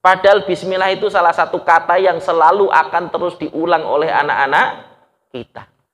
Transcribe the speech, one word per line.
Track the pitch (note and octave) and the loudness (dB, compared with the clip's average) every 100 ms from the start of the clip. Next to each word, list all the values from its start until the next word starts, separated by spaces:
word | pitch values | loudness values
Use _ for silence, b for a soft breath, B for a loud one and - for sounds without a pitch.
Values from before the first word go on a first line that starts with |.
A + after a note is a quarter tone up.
Padahal | F#3 F#3 G3 G#3 F#3+ | 2 2 4 2 0
bismillah | F3+ F3 F#3 F#3+ | -6 -4 -2 -2
itu | F#3+ G#3+ | -2 -2
salah | F#3+ E3+ | 0 0
satu | E3 E3 F3+ | 0 -2 -2
kata | - E3 E3 F3+ | 2 2 2 0
yang | F#3+ E3+ | 2 0
selalu | E3 E3 D#3+ G3 G3 | -2 2 4 4 2
akan | - D#3+ E3+ F3 | 2 0 -2 -4
terus | E3+ F3 E3+ | -6 -6 -6
diulang | D#3 - E3 E3 | -10 -6 -2 -2
oleh | C#3+ C3 D3 | 0 -2 0
anak-anak | G#2 D3 A2+ C3+ D3 B3+ - - _ _ _ _ | -2 -2 -2 0 0 0 -4 -18 _ _ _ _
kita. | B2+ A#2 - G2+ _ _ | -16 -16 -20 -20 _ _